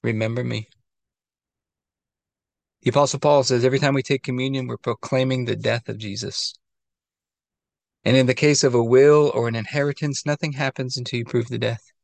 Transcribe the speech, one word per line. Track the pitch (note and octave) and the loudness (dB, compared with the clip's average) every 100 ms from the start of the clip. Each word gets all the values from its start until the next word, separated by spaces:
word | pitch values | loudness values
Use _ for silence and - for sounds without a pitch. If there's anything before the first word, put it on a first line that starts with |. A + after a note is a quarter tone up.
remember | A#2+ A2 A2 A#2+ | -2 -2 -4 -4
me." | B2 A2 A2 _ _ _ _ _ _ _ _ _ _ _ _ _ _ _ _ _ _ _ _ _ | -6 -6 -10 _ _ _ _ _ _ _ _ _ _ _ _ _ _ _ _ _ _ _ _ _
The | C3 | 0
Apostle | C#3 C#3+ C#3 | 2 2 2
Paul | D3+ D3 B2+ | 4 4 4
says, | B2+ | 2
"Every | B2+ C#3 | 2 2
time | D3 | 2
we | C#3 | 0
take | - C3+ | -2 -4
communion, | - B2+ C3 C3+ B2 | -2 -4 -4 -4 -6
we're | A#2+ | -6
proclaiming | - A2+ - C3 C3 B2+ A#2+ | -6 -6 -2 -2 0 -2 -2
the | G#2+ | -2
death | A2+ A#2 - | -2 -2 -6
of | G#2+ | -10
Jesus." | A2 G2+ G2+ - - - _ _ _ _ _ _ _ _ _ _ _ _ _ _ | -10 -8 -8 -8 -10 -12 _ _ _ _ _ _ _ _ _ _ _ _ _ _
And | - B2+ | 2 4
in | B2+ | 4
the | |
case | B2 D3+ C#3+ C#3+ | 4 2 4 2
of | A#2+ | 2
a | |
will | A#2 B2+ C#3+ D3+ D3 | 4 6 8 6 4
or | B2+ A#2 | 0 -2
an | A#2 | -4
inheritance, | G#2 D3 C#3+ C#3 D3+ C3+ D3 | -4 -2 -2 -2 -4 -4 -4
nothing | D3 D#3+ | -4 -4
happens | C#3 C#3 - B2+ C3 | -4 -4 -4 -8 -8
until | B2 B2 | -6 -6
you | A#2 | -4
prove | B2 A#2 | -4 -4
the | A#2 | -4
death. | A#2 A2+ _ _ | -4 -6 _ _